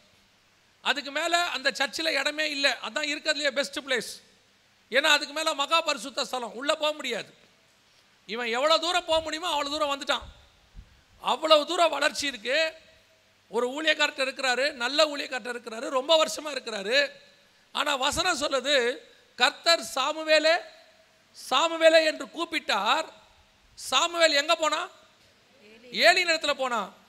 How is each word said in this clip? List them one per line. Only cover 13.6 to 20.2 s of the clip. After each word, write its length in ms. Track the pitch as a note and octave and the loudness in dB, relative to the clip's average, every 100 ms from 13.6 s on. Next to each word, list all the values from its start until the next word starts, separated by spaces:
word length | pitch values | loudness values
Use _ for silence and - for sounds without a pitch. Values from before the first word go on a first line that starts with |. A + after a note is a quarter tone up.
| B3 | -4
ஊழியக்காரர்கிட்ட 600 | C#4 D#4 D#4 D4 D4 C4 | -2 -2 0 0 -2 -6
இருக்கிறாரு, 440 | C#4 C4 B3 C#4+ | -2 -2 0 -2
நல்ல 440 | C#4+ A#3+ C#4+ D#4 C#4+ | -2 -2 2 0 0
ஊழியக்காரர்கிட்ட 400 | C#4+ B3+ A3+ A#3+ | -6 -8 -8 -10
இருக்கிறாரு, 320 | A#3 A3 D4 | -10 -10 -4
ரொம்ப 360 | C4+ C#4 D#4+ | -2 2 4
வருஷமா 240 | D#4 - D4+ | 4 -2 -8
இருக்கிறாரு. 600 | C#4 - G#3+ G3 C4 C#4 - - _ _ _ _ | -8 -8 -8 0 2 0 -4 -20 _ _ _ _
ஆனா 220 | - C#4+ | -4 -2
வசனம் 460 | C#4 C#4 D4 F#4 D#4+ | 0 0 0 0 0
சொல்லுது, 540 | C#4+ C4+ B3 C#4+ A#3+ C#4 - _ _ - | 0 -2 2 2 2 -4 -12 _ _ 0
"கர்த்தர் 440 | A#3 - E4+ E4 A3+ | 0 2 0 2 0
சாமுவேலே, 640 | - C4+ D#4 | -4 -4 -2